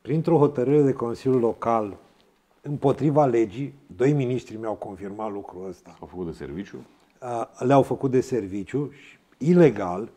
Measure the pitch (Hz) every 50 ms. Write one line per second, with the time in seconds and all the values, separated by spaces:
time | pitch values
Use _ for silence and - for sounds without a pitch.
0 | _ 107 139 160 156 - 175 151 147 139 143 - 123 127 143 151 147 135 127 131
1 | 120 - 113 - - 131 131 127 117 113 110 - - - 117 113 107 104 95 -
2 | _ _ _ _ _ _ _ _ _ _ _ _ _ 147 147 135 - 143 127 -
3 | - 156 143 147 151 135 117 117 113 104 92 117 143 131 - - _ _ 92 90
4 | 123 139 147 143 135 123 127 123 - - 110 110 113 110 107 - - 107 101 90
5 | 98 101 98 104 110 110 101 101 98 95 - 90 92 95 90 _ _ 87 85 _
6 | - 73 90 90 92 82 78 - - 65 69 85 101 - - 65 64 _ _ _
7 | _ _ _ _ - 123 120 117 117 - _ - 131 127 135 139 127 - 131 113
8 | - 135 123 131 120 - - 117 101 95 92 104 98 - - 135 147 - 85 -
9 | - - - _ _ _ _ _ - 151 180 180 170 147 113 101 101 90 87 92
10 | 110 117 -